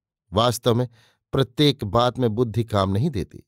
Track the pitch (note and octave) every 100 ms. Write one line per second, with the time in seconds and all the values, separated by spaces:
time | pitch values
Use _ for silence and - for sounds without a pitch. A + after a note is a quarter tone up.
0 | _ _ _ F2+ A#2+ A#2 B2+ A#2 B2 -
1 | _ _ _ C#3 C3+ - C#3+ - G#2+ A2+
2 | B2 B2 B2 G#2+ B2 A2 A2+ G#2 F#2+ G2
3 | D#3+ A#2+ - -